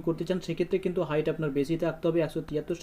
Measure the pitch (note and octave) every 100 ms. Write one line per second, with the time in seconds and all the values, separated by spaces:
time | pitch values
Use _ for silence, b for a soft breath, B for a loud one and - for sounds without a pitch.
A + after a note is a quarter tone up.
0 | E3 D#3 E3 F#3 - E3 E3+ F#3+ F#3 F3+
1 | D3+ D3+ D3+ D#3+ D#3 C#3 C#3 D#3+ E3 D#3
2 | E3+ E3 D3+ D#3+ D3+ D3+ - E3+